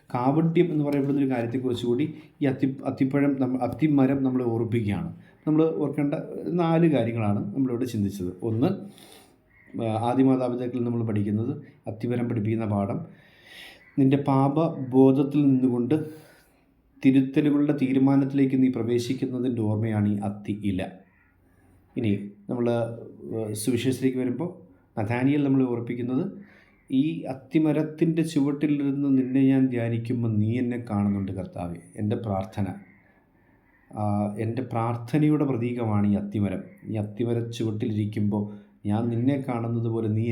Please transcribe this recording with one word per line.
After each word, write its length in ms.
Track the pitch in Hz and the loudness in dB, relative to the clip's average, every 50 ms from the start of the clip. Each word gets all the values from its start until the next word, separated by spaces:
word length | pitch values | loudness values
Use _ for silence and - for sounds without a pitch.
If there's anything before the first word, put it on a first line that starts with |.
| _ - - | _ -8 -4
കാപട്യം 540 | 123 123 135 147 160 165 165 165 175 175 165 151 | -2 0 2 2 2 2 2 4 4 2 2 2
എന്ന് 120 | 151 143 | 0 0
പറയപ്പെടുന്ന 340 | 143 143 143 135 143 139 139 139 | 0 0 0 0 0 2 0 0
ഒരു 60 | 131 131 | 0 0
കാര്യത്തെക്കുറിച്ച് 500 | 120 117 117 120 131 123 127 120 - 120 120 | 0 -2 -2 -2 -2 -2 -2 -2 -2 0 0
കൂടി 160 | 120 131 156 165 - - - - _ - | 0 0 0 -2 -4 -8 -16 -18 _ -2
ഈ 60 | 147 135 131 | 0 0 0
അത്തി-, 180 | - - 135 131 - - 135 | 2 0 -2 -2 -2 -6 -4
അത്തിപ്പഴം 420 | 131 - 139 131 135 143 143 143 139 131 131 | -2 0 0 0 2 2 2 2 2 0 0
നമ്മ-, 180 | 123 127 127 123 | -2 0 -2 -2
അത്തിമരം 520 | 113 104 - 160 156 143 139 131 131 139 135 131 | -2 -2 0 0 2 4 4 4 4 4 2 0
നമ്മളെ 180 | 131 127 127 123 117 113 | 0 0 0 0 0 0
ഓർപ്പിക്കുകയാണ്. 560 | 113 117 104 110 117 107 104 98 85 82 82 - - - - - _ - | 0 -2 0 0 0 0 0 -2 -2 -4 -6 -10 -12 -18 -20 -18 _ -2
നമ്മൾ 160 | 151 156 156 160 160 160 - 151 | 0 2 2 2 2 0 -2 -2
ഓർക്കേണ്ട 320 | 131 131 151 143 143 160 - - - - - - - 170 180 170 | -4 -2 -2 -2 -2 -2 -4 -6 -8 -10 -8 -6 -4 -2 0 2
നാല് 260 | 165 165 165 170 160 143 | 4 4 4 4 4 4
കാര്യങ്ങളാണ് 460 | 123 113 113 117 117 110 101 101 - 104 104 - | 2 0 0 0 0 0 0 0 0 -2 -4 -2
നമ്മളിവിടെ 340 | 135 135 123 120 113 131 120 117 | -2 0 0 0 -2 -2 -2 -2
ചിന്തിച്ചത്. 380 | 110 101 98 - - 90 90 90 - - 113 | -2 -2 -2 -2 -4 -6 -6 -6 -6 -4 -2
ഒന്ന്, 220 | 110 110 135 190 202 - - - - - - - - - - _ _ _ _ _ _ _ _ - - - 117 | 0 2 2 2 0 -2 -8 -14 -18 -20 -20 -20 -20 -20 -20 _ _ _ _ _ _ _ _ -12 -8 -4 -4
ആ, 80 | 110 107 107 113 120 | -2 -2 -2 -2 0
ആദിമാതാപിതാക്കളിൽ 760 | 127 135 131 135 131 127 127 123 120 120 123 120 123 120 120 120 | 2 4 4 4 4 2 0 -2 -2 -4 -4 -4 -4 -4 -2 -2
നമ്മൾ 160 | 117 117 113 113 104 | -2 -2 -2 -2 0
പഠിക്കുന്നത്, 420 | 104 101 107 107 107 117 131 151 - - - - _ - - 107 | -2 0 0 0 -2 -2 -2 -4 -6 -10 -16 -20 _ -12 -12 -10
അത്തിമരം 360 | - - 120 123 120 117 117 113 | -6 -4 -4 -2 -2 -2 -2 -2
പഠിപ്പിക്കുന്ന 360 | 110 104 107 113 113 113 104 104 | -2 -2 0 -2 -2 -2 -2 0
പാഠം, 260 | 101 101 104 127 165 165 - - - - _ _ _ - - - - - - - - - - - - | 0 0 -2 -4 -6 -8 -10 -16 -20 -20 _ _ _ -20 -20 -20 -20 -20 -20 -20 -20 -20 -6 0 2
നിന്റെ 200 | 135 135 139 139 143 143 | 4 4 4 2 2 2
പാപബോധത്തിൽ 1080 | 135 135 135 143 143 160 165 156 - - 131 123 123 131 135 135 131 139 143 135 - 151 143 139 131 | 2 4 4 4 2 2 0 0 -2 -4 -4 0 4 6 8 8 6 4 2 2 2 2 4 4 4
നിന്നുകൊണ്ട് 440 | 127 127 123 120 123 120 120 151 - - - - - - - - - _ _ _ _ _ _ _ _ _ _ _ - - | 4 4 2 2 0 0 0 0 0 -2 -4 -12 -16 -20 -20 -20 -20 _ _ _ _ _ _ _ _ _ _ _ 0 4
തിരുത്തലുകളുടെ 680 | 135 131 139 131 131 - 156 147 147 143 143 147 147 143 - 131 | 4 6 6 4 4 2 2 2 4 4 2 2 2 2 0 0
തീരുമാനത്തിലേക്ക് 760 | 127 - 135 131 135 139 139 139 135 139 139 135 131 135 131 131 | 2 2 4 4 4 4 4 2 2 2 2 2 2 4 4 2
നീ 60 | 127 123 | 2 2
പ്രവേശിക്കുന്നതിൻ്റെ 840 | 120 113 113 120 117 117 - 131 - - - 127 123 120 123 117 110 107 107 | 0 0 0 0 0 0 -2 -4 -2 -4 -4 -4 -2 -2 -2 -2 0 0 0
ഓർമ്മയാണ് 380 | 107 104 113 113 107 104 104 104 104 | 0 0 0 0 0 2 2 2 0
ഈ 20 | 101 104 101 | 0 -2 -4
അത്തി 260 | 101 - - - 101 104 - 101 | -6 -6 -6 -8 -6 -4 -4 -2
ഇല. 120 | 92 90 92 - - - - _ _ _ _ _ _ _ _ _ _ _ _ _ _ _ _ _ - 135 | -2 -2 -4 -6 -10 -16 -20 _ _ _ _ _ _ _ _ _ _ _ _ _ _ _ _ _ -6 -2
ഇനി 140 | 117 107 101 98 - - - - - - | 0 0 0 -2 -4 -8 -14 -14 -10 -8
നമ്മൾ, 160 | 131 120 120 120 | -4 -2 0 0
ആ, 800 | 117 117 117 117 - - - - - - - - 110 110 110 107 110 110 - | 0 0 -2 -4 -6 -10 -14 -16 -18 -16 -12 -8 -6 -6 -6 -6 -6 -6 -2
സുവിശേഷത്തിലേക്ക് 560 | 131 120 113 - 131 123 - 131 131 127 127 127 | -2 -2 0 0 -2 -2 0 0 0 0 0 -2
വരുമ്പോൾ 260 | 123 120 120 165 180 - - - - - _ _ _ - 117 | -2 -4 -4 -6 -8 -8 -12 -20 -20 -20 _ _ _ -8 -6
നഥാനിയേൽ 440 | 107 104 120 123 131 139 147 147 143 | -4 -2 0 0 2 2 2 2 2
നമ്മളെ 180 | 139 135 135 131 123 120 | 2 2 2 2 2 0
ഓർപ്പിക്കുന്നത്, 500 | 117 120 117 120 120 120 120 131 139 185 202 - - - - - - _ _ _ _ _ - 131 131 | -4 -4 -6 -6 -6 -4 -2 -2 -2 -2 -4 -6 -12 -18 -20 -20 -20 _ _ _ _ _ -2 0 2
ഈ 20 | 147 156 165 165 - 104 127 | 2 2 -2 -4 -6 -8 -10
അത്തിമരത്തിൻ്റെ 920 | - - - - 165 156 151 143 156 151 151 - - 170 165 160 165 160 160 | -10 -6 -2 0 2 2 2 2 2 0 -2 -2 0 0 0 2 0 0 0
ചുവട്ടിലിരുന്ന് 800 | - 147 139 147 143 143 170 151 147 143 143 139 135 143 143 139 135 131 | 2 0 2 0 0 0 0 0 0 0 0 -2 0 0 2 2 2 2
നിന്നെ 240 | 123 123 127 135 135 135 | 2 2 2 4 4 4
ഞാൻ 120 | 135 135 131 127 120 | 4 4 2 2 2
ധ്യാനിക്കുമ്പോൾ 580 | 120 117 117 117 117 117 117 123 120 117 113 107 104 104 | 0 -2 0 -2 -2 -2 -2 -2 -2 0 0 2 2 2
നീ 80 | 110 113 127 127 | 2 2 0 0
എന്നെ 160 | 120 120 120 117 - | -2 -2 -4 -6 -4
കാണുന്നുണ്ട് 420 | 107 101 101 101 101 101 98 98 90 95 | -2 0 2 2 0 0 -2 -4 -6 -6
കർത്താവേ. 420 | 90 - - - 87 85 85 85 - - - - | -8 -8 -8 -8 -8 -8 -8 -10 -14 -14 -8 -4
എൻ്റെ 160 | 107 104 117 107 107 | -2 -2 -2 -2 -2
പ്രാർത്ഥന, 400 | 110 98 95 98 - - - 98 90 87 - - _ _ _ _ _ _ _ _ _ _ _ _ _ _ _ _ _ _ _ _ - - 107 | -2 -2 -2 -4 -4 -4 -4 -4 -4 -6 -10 -14 _ _ _ _ _ _ _ _ _ _ _ _ _ _ _ _ _ _ _ _ -14 -8 -4
ആ, 40 | 104 104 104 104 104 101 - 113 110 | -2 -2 0 0 -2 -2 -4 -4 -4
എൻ്റെ 180 | 110 113 131 131 - - | -4 -4 -4 -6 -4 -4
പ്രാർത്ഥനയുടെ 760 | 117 113 117 120 117 - - - 151 151 151 151 147 151 135 | -2 -2 -2 -4 -6 -6 -2 0 2 4 4 4 2 2 0
പ്രതീകമാണ് 560 | 135 110 117 120 120 120 117 110 107 104 101 101 101 | 0 -2 -2 -2 -2 -2 -2 0 0 2 2 2 2
ഈ 40 | 98 - | 0 0
അത്തിമരം. 400 | - - 107 101 95 92 85 - - - - - - | -2 -2 -2 0 0 -2 -4 -8 -10 -18 -16 -10 -8
ഈ 60 | 110 110 104 | -6 -6 -6
അത്തിമര 340 | 107 104 - 120 117 120 117 120 117 - - | -6 -6 -4 -2 -2 -2 -2 -4 -4 -6 -4
ചുവട്ടിലിരിക്കുമ്പോൾ 840 | 113 110 104 107 135 120 107 107 107 104 - 113 104 101 104 104 101 101 - - - _ _ _ - 104 | -4 -4 -4 -4 -4 -4 -2 -2 -2 -2 -2 -2 -2 0 0 -2 -4 -4 -8 -14 -20 _ _ _ -4 -2
ഞാൻ 120 | 104 113 120 117 117 | -2 0 0 0 0
നിന്നെ 240 | 113 120 135 143 135 131 135 | 0 0 0 0 0 -2 -4
കാണുന്നത് 400 | 120 117 117 117 117 117 117 117 113 | -4 -4 -4 -2 -2 -2 -2 -2 -2
പോലെ 140 | 113 113 107 107 | -2 -2 0 0
നീ 80 | 107 113 120 | 0 0 0